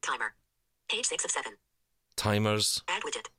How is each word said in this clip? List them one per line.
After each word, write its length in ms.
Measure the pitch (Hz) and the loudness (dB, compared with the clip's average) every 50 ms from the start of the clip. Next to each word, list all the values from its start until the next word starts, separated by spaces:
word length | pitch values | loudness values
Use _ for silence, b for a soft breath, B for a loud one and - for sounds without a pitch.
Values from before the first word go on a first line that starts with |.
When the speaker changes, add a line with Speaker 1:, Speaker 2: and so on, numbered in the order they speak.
Speaker 1:
Timer. 320 | - - 131 - - 107 - _ _ _ _ _ _ _ _ _ _ _ | -2 -4 -2 -2 -2 -4 -4 _ _ _ _ _ _ _ _ _ _ _
Page 160 | - 220 254 | -2 0 0
six 180 | - 480 - - | -2 -2 -2 -2
of 60 | - | -2
seven. 220 | - - - - - _ _ _ _ _ _ _ _ _ _ _ _ | -2 -2 -2 -6 -10 _ _ _ _ _ _ _ _ _ _ _ _
Speaker 2:
Timers. 640 | - - 107 104 104 107 107 104 107 107 - - - - - | -2 2 4 4 4 4 4 4 4 2 2 0 0 -2 -2
Speaker 1:
Add 140 | 180 - - | -4 -2 -2
widget. 240 | 466 - - - - _ | -4 -6 -6 -8 -12 _